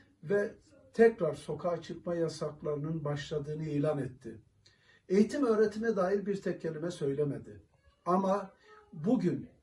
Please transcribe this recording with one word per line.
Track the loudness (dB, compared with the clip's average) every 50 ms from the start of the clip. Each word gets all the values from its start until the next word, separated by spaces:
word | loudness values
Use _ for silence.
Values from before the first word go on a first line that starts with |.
| -20 _ _ _ -4
ve | 0 0 0 0 -2 -6 -12 -20 _ -20 -20 -20 -10 4
tekrar | 6 6 6 6 4 0 -2 -2
sokağa | -4 -6 -8 -8 -4 -2 -2 -4 -4 -6
çıkma | -10 -12 -10 -6 -4 -2
yasaklarının | 0 -2 -2 -2 -4 -6 -6 -6 -6 -4 -4 -4 -2 -4 -4 -4 -4 -2
başladığını | -4 -4 -4 -6 -6 -6 -6 -6 -6 -6 -6 -6
ilan | -2 -2 0 0 0 0 -2
etti. | -4 -6 -8 -12 -14 -14 -16 -16 -20 _ _ _ _ -20 _ _ _ _ _ _ _ 2
Eğitim | 4 4 4 4 4 2 4
öğretime | 4 6 4 4 2 2 0 0 0 2
dair | 2 2 2 2 0 0
bir | -2 -4 -2 -2
tek | -4 -4 -2
kelime | -4 -6 -4 -4 -4 -6
söylemedi. | -4 -2 -2 -2 0 0 0 0 -2 -4 -8 -12 -16 -18 -20 _ _ _ _ -20 _ _ _
Ama | 2 2 4 4 2 2 0 -2 -6 -14 _ _ -20 -20 -20 -20 _ -12
bugün | -4 0 2 2 2 2 0 0 0 -6 -10 -16 _